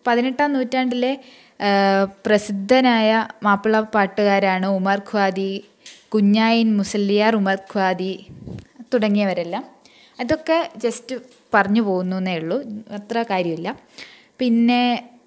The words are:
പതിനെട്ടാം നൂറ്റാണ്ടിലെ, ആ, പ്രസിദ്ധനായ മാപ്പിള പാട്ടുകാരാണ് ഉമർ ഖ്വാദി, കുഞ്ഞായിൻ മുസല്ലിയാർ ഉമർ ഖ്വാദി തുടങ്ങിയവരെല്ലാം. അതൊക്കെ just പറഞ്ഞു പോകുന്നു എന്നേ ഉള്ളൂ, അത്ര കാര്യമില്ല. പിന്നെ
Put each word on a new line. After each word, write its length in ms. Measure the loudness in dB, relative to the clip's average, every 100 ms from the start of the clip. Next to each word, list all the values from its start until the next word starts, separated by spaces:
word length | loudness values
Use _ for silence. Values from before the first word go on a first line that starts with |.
| 0
പതിനെട്ടാം 460 | 0 0 0 0
നൂറ്റാണ്ടിലെ, 680 | 0 -2 -2 -2 0 -2 -4 -8 -20 -20 _
ആ, 100 | 0 2 4 2 0 -4 0
പ്രസിദ്ധനായ 1040 | 2 2 -6 2 4 4 4 2 2 0 -4
മാപ്പിള 360 | 0 2 2 0
പാട്ടുകാരാണ് 840 | 2 0 0 2 2 2 2 0 0
ഉമർ 320 | 0 0 -2
ഖ്വാദി, 640 | -2 -2 0 -2 -6 -6 -12 _ -20 -20 _
കുഞ്ഞായിൻ 680 | 2 4 4 4 2 2 0
മുസല്ലിയാർ 580 | -2 -2 0 2 2 2
ഉമർ 200 | 0 -2
ഖ്വാദി 680 | -4 -2 -2 -2 -6 -8 -14 -18 -14 -16 -16 _ -4
തുടങ്ങിയവരെല്ലാം. 800 | -2 0 0 0 -2 -4 -8 -10 -20 _ _ _ _
അതൊക്കെ 520 | -4 -4 0 -2 -2 -6
just 420 | -6 -6 -10 -12 -12 -20 _
പറഞ്ഞു 280 | 2 2 2
പോകുന്നു 360 | 2 0 -2 -4
എന്നേ 200 | -4 -4
ഉള്ളൂ, 260 | -4 -4 -6 -14 -12
അത്ര 300 | -14 -6 -6 -2
കാര്യമില്ല. 480 | -2 -2 -4 -8 -10 _ -20 -20 -20 _ _
പിന്നെ 720 | 0 4 4 4 2 0 -6 -20